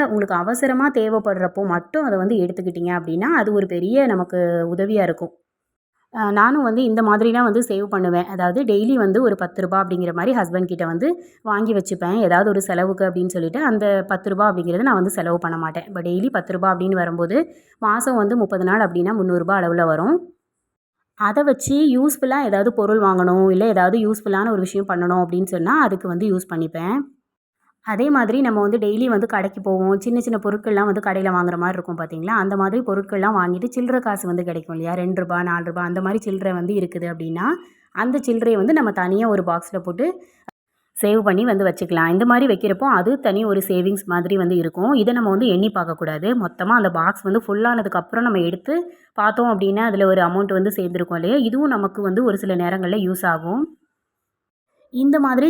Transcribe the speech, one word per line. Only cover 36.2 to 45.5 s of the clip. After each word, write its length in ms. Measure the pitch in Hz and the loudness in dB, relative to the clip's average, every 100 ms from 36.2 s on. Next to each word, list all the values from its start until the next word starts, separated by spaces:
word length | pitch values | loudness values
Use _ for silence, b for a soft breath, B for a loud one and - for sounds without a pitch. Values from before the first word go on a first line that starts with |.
சில்லறை 300 | 202 190 190 | -4 -4 -4
வந்து 220 | 180 175 | -2 -2
இருக்குது 340 | 208 175 175 170 | -2 -4 -6 -8
அப்படின்னா, 400 | 165 165 170 226 349 B B B | -8 -8 -4 -2 -4 B B B
அந்த 240 | - 240 269 | -4 -2 -2
சில்லறையை 400 | - 226 226 208 | -2 0 2 2
வந்து 200 | 214 311 | 4 2
நம்ம 140 | 226 | 2
தனியா 340 | 190 180 196 226 | 0 0 0 2
ஒரு 140 | 202 | 0
பாக்ஸ்ல 380 | 175 170 - 190 | 0 -2 -4 -8
போட்டு 260 | 180 175 320 370 B B B - _ _ _ - | -6 -4 -4 -4 B B B -20 _ _ _ -4
சேவ் 240 | 208 220 | 2 2
பண்ணி 200 | 202 185 | 2 2
வந்து 200 | 240 196 | 2 2
வச்சுக்கலாம். 460 | 190 175 175 170 165 | 0 -2 -2 2 2
இந்த 140 | 185 240 | 4 4
மாதிரி 200 | 247 269 | 4 4
வைக்கிறப்போ 400 | 190 208 185 269 | 2 0 0 2
அது 220 | 202 180 277 | 2 2 0
தனி 200 | 240 196 | 0 0
ஒரு 160 | 220 196 | 0 0
சேவிங்ஸ் 440 | 190 180 185 196 190 | 0 0 0 -2 -2
மாதிரி 280 | 175 180 196 | -2 0 0
வந்து 200 | 175 180 | 2 0
இருக்கும். 360 | 165 175 220 | 0 -2 2
இதை 180 | 277 208 | 2 2
நம்ம 180 | 240 214 | 0 0
வந்து 160 | 196 | 2
எண்ணி 220 | 247 | 2